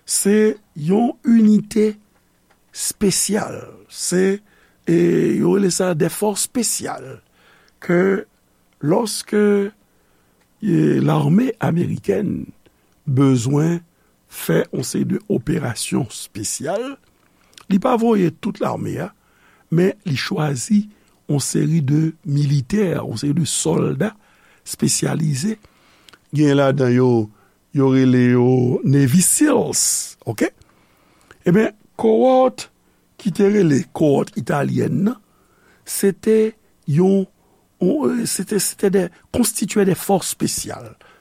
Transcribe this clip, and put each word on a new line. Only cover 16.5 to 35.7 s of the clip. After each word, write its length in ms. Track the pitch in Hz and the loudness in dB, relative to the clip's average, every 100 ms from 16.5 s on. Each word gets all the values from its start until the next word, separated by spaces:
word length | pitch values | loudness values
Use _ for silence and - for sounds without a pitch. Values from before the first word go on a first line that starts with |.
| - 135 202 262 277 _ _ _ _ _ - - | -8 -6 -6 -6 -12 _ _ _ _ _ -16 -2
li 140 | 196 | -2
pa 140 | 254 247 | 0 0
voye 320 | 233 214 170 | 2 2 0
tout 300 | - 226 - | -2 -8 -6
lame, 320 | - 113 107 - | -6 -6 -6 -8
a, 100 | 190 - _ _ _ _ - | -8 -12 _ _ _ _ -4
men 240 | 160 185 - - | 0 0 0 -4
li 100 | 131 | -4
chwazi 640 | - 196 151 131 - 208 208 - _ _ - | -4 -4 -4 -4 0 0 0 -8 _ _ -4
yon 140 | 143 | -2
seri 400 | - - 151 160 | -2 -2 0 0
de 280 | 135 147 160 - - | 2 0 0 -4 -4
militè, 680 | 143 147 143 123 202 190 | -2 0 0 0 -2 -2
yon 260 | 147 117 110 | -2 -6 -6
seri 140 | 143 147 | -2 -2
de 120 | 151 | -2
sòlda 640 | - 160 165 151 139 202 - _ _ _ _ - | -2 -2 0 0 -2 -4 -6 _ _ _ _ -16
espesyalize. 920 | - - - 143 139 156 135 185 220 _ _ _ _ _ - _ | -4 -2 0 -2 -2 -2 -2 -4 -6 _ _ _ _ _ -20 _
Gen 240 | 147 147 139 | 0 2 4
la 140 | 139 | 4
dan 200 | 135 127 | 2 2
yo, 180 | 123 127 117 107 _ _ _ _ | 2 4 2 -2 _ _ _ _
yo 160 | 147 135 | 0 2
rele 320 | 131 131 127 123 | 4 4 4 4
yo 200 | 123 123 127 123 165 | 4 4 2 2 0
Navy 400 | 226 139 139 156 | 2 2 4 4
Seals, 580 | - - 302 247 151 - - - - - - | 2 2 2 2 0 -2 -2 -4 -8 -12 -10
ok? 160 | 107 339 - _ _ _ _ _ _ _ - | -4 -4 -6 _ _ _ _ _ _ _ -8
E 120 | - | 2
ben, 200 | 180 226 - _ - | 2 2 -2 _ -2
kohòt 720 | 226 220 254 262 254 254 - _ _ _ _ _ | 2 4 4 4 2 0 -14 _ _ _ _ _
ki 120 | - | -6
te 140 | 156 196 | 0 2
rele 320 | 208 175 139 - - | 4 4 2 0 0
kohòt 400 | 156 139 - - | 2 2 0 -6
italyen, 640 | 123 143 135 123 117 - 196 | -4 -2 -2 -2 -2 0 -2
nan, 100 | 254 _ _ _ _ _ | -2 _ _ _ _ _